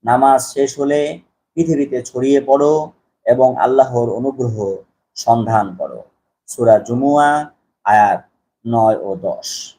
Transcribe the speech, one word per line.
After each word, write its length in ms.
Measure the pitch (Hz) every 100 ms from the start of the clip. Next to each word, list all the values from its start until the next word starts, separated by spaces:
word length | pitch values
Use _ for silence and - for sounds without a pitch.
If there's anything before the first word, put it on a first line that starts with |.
নামাজ 380 | 110 127 135 135
শেষ 380 | - 139 139 143
হলে 400 | 143 147 147 170 _ _ _
পৃথিবীতে 500 | 160 165 147 139 127
ছড়িয়ে 380 | 120 123 131 139
পড়ো 500 | 139 139 147 156 156 _ _ _ -
এবং 320 | 127 127 123
আল্লাহর 560 | 123 131 127 120 120
অনুগ্রহ 640 | 107 135 131 120 107 98 95 - _ _ -
সন্ধান 600 | - 117 110 110 98 90
করো। 280 | 71 60 - _ _ _ -
সূরা 320 | - 117 107
জুমুয়া, 720 | 107 120 139 147 147 147 151 _ _ _
আয়াত 460 | 101 107 104 90 _ _ _ _ 113
নয় 300 | 117 110 110
ও 180 | 98 92
দশ। 580 | 92 - - - -